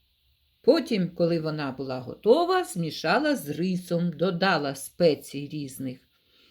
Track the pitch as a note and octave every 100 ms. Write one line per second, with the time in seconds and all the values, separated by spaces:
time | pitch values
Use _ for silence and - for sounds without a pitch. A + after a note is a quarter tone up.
0 | _ _ _ _ _ _ - D#4+ B3 G#3
1 | E3+ - E3+ E3+ D#3 D3+ C#3 C3 C3+ B2+
2 | B2 - G3+ D4 F4 F#4 E4+ F3+ D#3+ -
3 | D#3+ G#3+ D4+ B3+ C#3+ C#3+ F#3 F3+ - E3+
4 | F3 D3 F3+ E3+ F#3+ E3 C#3+ C#3 - -
5 | E3+ C#3+ - C#3+ C#3+ D3+ C#3 - C3 B2+
6 | _ _ _ _ _